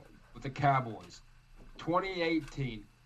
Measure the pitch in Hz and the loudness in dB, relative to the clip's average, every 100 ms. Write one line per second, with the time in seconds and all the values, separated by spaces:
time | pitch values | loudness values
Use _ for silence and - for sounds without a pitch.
0 | - - - 117 135 135 143 135 117 101 | -18 -20 -20 -12 -10 2 4 4 2 -6
1 | 92 - - - - - - - - 175 | -12 -18 -20 -20 -20 -20 -18 -10 2 2
2 | 190 185 165 165 135 - 127 110 - _ | 2 0 2 2 0 -4 -4 -4 -12 _